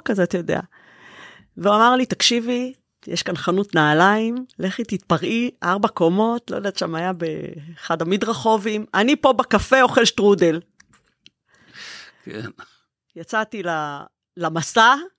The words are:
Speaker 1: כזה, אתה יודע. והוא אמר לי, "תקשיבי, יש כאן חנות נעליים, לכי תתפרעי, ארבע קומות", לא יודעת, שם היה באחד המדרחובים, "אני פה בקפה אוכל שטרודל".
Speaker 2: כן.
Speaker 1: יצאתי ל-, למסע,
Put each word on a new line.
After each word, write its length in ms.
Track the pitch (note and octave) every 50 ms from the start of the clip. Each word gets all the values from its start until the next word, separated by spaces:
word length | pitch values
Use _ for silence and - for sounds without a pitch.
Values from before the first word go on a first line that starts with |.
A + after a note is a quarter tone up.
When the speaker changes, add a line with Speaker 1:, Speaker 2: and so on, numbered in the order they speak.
| -
Speaker 1:
כזה, 180 | - A3 G3
אתה 140 | F3 F3 -
יודע. 240 | F3 E3+ D#3+ D#3+ - F3+ - _ _ _ _ - _ - - - - - - - - _ _ _
והוא 180 | - E3+ G3+ G#3
אמר 220 | G#3+ A3+ A#3+ B3+
לי, 100 | B3+ B3+
"תקשיבי, 640 | - F#3+ - - - A#3+ A#3+ A#3 A#3+ B3 A#3+ B3+ B3+ C4 _ _ _ _ _ _
יש 160 | - - E3+
כאן 140 | - G3 F3+
חנות 380 | D3+ - - F3 F#3+ G3+ G3+ -
נעליים, 680 | E3 D3+ D3+ D3+ D#3 F3 G3 G#3 A3 A3+ A3+ A#3+ B3+ B3+ - _ -
לכי 260 | E3 F#3+ - - A3+
תתפרעי, 640 | - G3+ F3+ - _ E3+ D3+ - - A3 A#3 A#3+ B3 - _
ארבע 260 | - E3+ F#3 G3+ G3+ G#3
קומות", 640 | - - F3 E3 F3+ G3 A3 A3+ A#3 A#3+ - -
לא 60 | -
יודעת, 220 | - G3+ G3+ F#3+ -
שם 160 | F3+ E3+ D#3+
היה 180 | D#3+ E3+ F#3
באחד 920 | F#3 E3 E3+ D#3+ D#3 D#3 D#3 - - D#3+ C#3+ E3 E3 - - - E3+ D#3
המדרחובים, 840 | E3 E3 F#3+ G#3+ A3 G#3+ A3+ C#3+ C3 A3+ A3 G#3+ F#3+ A3+ G#3+ G#3 G#3+ - -
"אני 220 | F#3+ G#3+ B3 D4+
פה 160 | D4 - C#4
בקפה 500 | B3+ G#3+ B3 - - G3+ - - B3+ C4+
אוכל 220 | B3+ B3 - B3+ A#3
שטרודל". 560 | A3 - - G3+ G#3 G3+ E3+ F3+ E3 D#3 E3 - _ _ _ _ _ _ _ _ _ _ _ _ _ _ _ _ _ _ _ _ _ _ - - - - - - - _ _ _
Speaker 2:
כן. 260 | - - G#2+ A#2 G2+ - - - _ _ _ _ _ _ _ _ _ _
Speaker 1:
יצאתי 460 | E3 E3 - - A3 A3 A3 - G#3+
ל-, 380 | F3 F3 E3 D#3 D3+ D3 C#3+ C#3+ - - _ _ _ _ _
למסע, 580 | F3+ E3+ D#3+ D#3+ E3 D3 - - A#3 A3 A#3+ C4+ C#4+ E4+ F#4 _